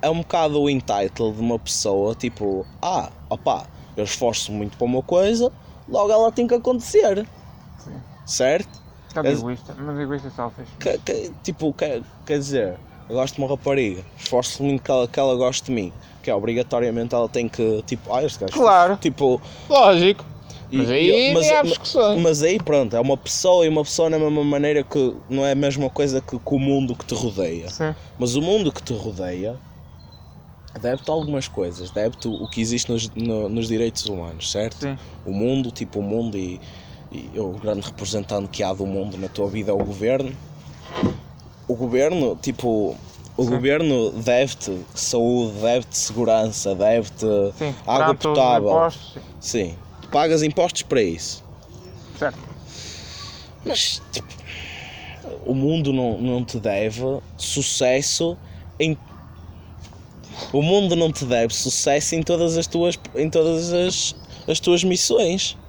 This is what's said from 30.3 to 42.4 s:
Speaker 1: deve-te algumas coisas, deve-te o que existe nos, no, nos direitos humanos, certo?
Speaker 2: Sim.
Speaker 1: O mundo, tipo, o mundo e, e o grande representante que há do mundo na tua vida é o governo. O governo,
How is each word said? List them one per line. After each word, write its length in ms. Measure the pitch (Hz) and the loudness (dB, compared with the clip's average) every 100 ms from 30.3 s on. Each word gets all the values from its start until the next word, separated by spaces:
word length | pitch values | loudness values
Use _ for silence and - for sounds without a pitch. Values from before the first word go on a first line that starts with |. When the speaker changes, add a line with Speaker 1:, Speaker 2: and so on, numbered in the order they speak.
| - - - - - | -20 -20 -20 -18 -6
Speaker 1:
deve-te 300 | 120 135 - | -4 -2 -2
algumas 360 | 160 151 143 135 | -2 0 -4 -4
coisas, 440 | - 90 87 90 | -4 -4 -6 -8
deve-te 360 | 101 110 120 120 | -2 -2 -2 -6
o 200 | 110 110 | -6 -6
que 100 | - | -2
existe 280 | 113 120 - | -2 -2 -2
nos, 200 | 117 107 | -2 -4
no, 360 | - 117 110 104 | -4 -2 -2 -2
nos 220 | 113 113 | -2 -2
direitos 380 | 110 117 - - | 0 0 -2 -6
humanos, 440 | 95 85 80 - | -6 -8 -8 -6
certo? 300 | 101 110 - | -4 -4 -4
Speaker 2:
Sim. 160 | 143 135 - - 95 | -8 -8 -12 -14 -8
Speaker 1:
O 40 | |
mundo, 400 | 98 117 135 127 | -2 0 0 -2
tipo, 280 | 117 107 104 | -6 -8 -6
o 20 | |
mundo 360 | 101 110 117 104 | -2 -2 -2 -4
e, 200 | 92 90 - - - - - | -6 -8 -14 -18 -18 -18 -16
e 260 | - 62 98 | -14 -10 -6
o 120 | 101 | -6
grande 320 | 95 104 104 | -4 -4 -4
representante 640 | 98 - 98 104 98 104 98 | -4 -8 -4 -4 -2 -4 -4
que 140 | - | -4
há 100 | 98 | -4
do 140 | 95 98 | -2 -2
mundo 320 | 98 98 92 | -2 -4 -6
na 100 | 95 | -8
tua 200 | - 101 | -4 -4
vida 200 | 104 101 | -2 -2
é 40 | |
o 100 | 101 | 0
governo. 500 | 98 98 110 135 135 135 - - - - - - - - - - - - - | -2 -2 0 0 -2 -8 -14 -18 -18 -18 -12 -2 -2 -2 -12 -20 -20 -20 -6
O 60 | |
governo, 640 | 120 123 123 143 180 131 85 | -2 0 4 4 2 0 0